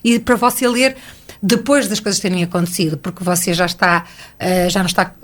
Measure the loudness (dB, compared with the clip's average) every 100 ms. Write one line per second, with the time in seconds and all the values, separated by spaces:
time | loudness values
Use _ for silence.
0 | 0 2 2 2 2 2 0 2 0 -2
1 | -14 -20 -20 -4 0 0 2 2 0 -2
2 | -4 -2 -2 -2 -2 -2 -2 -2 -2 -4
3 | -8 -6 -2 -2 0 0 -2 0 0 0
4 | -2 -14 -20 -6 0 2 2 0 0 0
5 | -2 -4